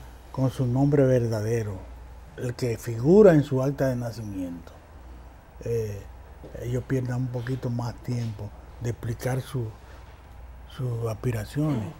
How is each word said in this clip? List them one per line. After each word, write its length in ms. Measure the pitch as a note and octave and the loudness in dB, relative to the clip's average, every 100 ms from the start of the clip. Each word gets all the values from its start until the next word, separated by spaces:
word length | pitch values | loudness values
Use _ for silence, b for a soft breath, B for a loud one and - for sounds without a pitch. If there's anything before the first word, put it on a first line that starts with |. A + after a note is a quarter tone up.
| - - - | -6 -18 -10
con 180 | - C3 | 0 0
su 160 | - B2+ | 2 2
nombre 380 | B2 C#3+ C#3+ C3 | 4 4 6 6
verdadero, 720 | B2+ A#2 A2 G#2+ A#2 G#2+ F#2+ - - - - - - | 6 4 0 0 0 -2 -6 -10 -16 -16 -16 -16 -8
el 180 | C3 | -6
que 220 | A#2 B2 A2 | -2 -2 -2
figura 560 | - A2+ B2+ F#3+ G#3 | -4 0 8 10 10
en 100 | D#3+ | 8
su 200 | C3 C3 | 6 2
acta 260 | C3+ C#3 C3+ | 0 2 2
de 80 | B2 | 2
nacimiento, 760 | A#2+ A2 G#2+ G2 - E2+ E2 - - - - - - - - - | -2 -6 -6 -6 -6 -8 -14 -18 -20 -18 -18 -18 -18 -20 -20 -10
eh, 340 | A2+ A#2 A2 G2+ G2 - - - D3+ - | -2 -2 -2 -6 -12 -16 -18 -16 -14 -10
ellos 220 | A#2 B2 - | -4 -4 0
pierdan 360 | C3+ A#2+ B2 | -2 0 -2
un 60 | B2+ | -2
poquito 420 | B2 A#2+ B2+ B2+ | -4 -4 -4 -2
más 240 | A#2+ A#2 G#2+ | -2 -4 -6
tiempo 480 | - B2 A#2 G#2 G#2 - - - | -4 -2 -2 -6 -10 -12 -18 -8
de 100 | A#2+ | -6
explicar 500 | A#2 A#2 A2+ B2+ C3 | -4 -4 -4 -2 -2
su, 240 | - C3 A2+ G#2+ B B B B - - - - - - | -2 -4 -6 -8 B B B B -20 -18 -18 -18 -16 -6
sus 320 | B2+ A#2 A#2 | -4 -2 -2
aspiraciones. 800 | G#2+ B2+ A2+ G#2 C#3+ D#3 C3+ G2+ - | -2 -2 -2 -2 -2 0 0 -2 -10